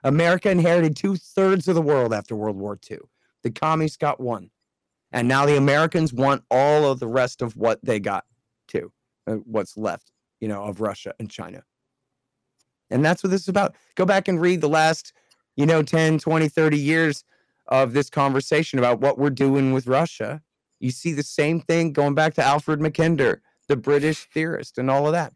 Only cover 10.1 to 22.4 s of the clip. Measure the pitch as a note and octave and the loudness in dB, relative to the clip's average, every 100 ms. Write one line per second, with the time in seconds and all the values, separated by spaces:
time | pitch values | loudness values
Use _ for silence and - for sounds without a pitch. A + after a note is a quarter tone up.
10.1 | _ _ _ A2 G2+ G#2 F#2+ G#2+ G2 G2 | _ _ _ -8 -8 -8 -6 -6 -6 -14
11.1 | - G#2+ - E2+ F#2 _ _ _ _ _ | -14 -14 -14 -16 -18 _ _ _ _ _
12.1 | _ _ _ _ _ _ _ _ B2 D3+ | _ _ _ _ _ _ _ _ 0 0
13.1 | F3 G3 F#3+ F#3+ F#3 G3+ - _ - F#3+ | 0 -2 -2 0 -2 -2 -6 _ -2 0
14.1 | G3 F#3+ F3 F3 F3+ D3+ D#3 D#3+ D#3+ - | 0 0 0 0 0 0 2 2 0 -8
15.1 | _ _ _ _ - D3 D#3+ D3+ E3 D#3+ | _ _ _ _ 0 2 2 2 2 2
16.1 | D#3 D#3 D#3+ D#3 - D#3 D3 C#3+ D#3+ D#3+ | 0 0 0 0 2 0 0 0 2 0
17.1 | C#3+ _ _ _ _ - C3 C3 C3 C#3 | -2 _ _ _ _ -2 0 2 0 -2
18.1 | - C#3 C3+ - D#3 E3 C3+ B2 A#2 C#3 | 0 0 0 0 -2 0 0 2 2 0
19.1 | C3+ C#3+ B2+ C#3 C3+ C3+ C3 A#2+ C3 E3 | 2 -2 2 2 2 2 0 0 0 0
20.1 | - A2 D3+ _ _ _ _ B2+ B2+ F3 | -6 -10 -10 _ _ _ _ -8 -6 -6
21.1 | D3 D3 - D3 E3 - E3+ E3 D3 C#3+ | -4 -6 -2 0 -2 0 0 0 0 0
22.1 | C#3+ D#3 D3+ | 2 0 2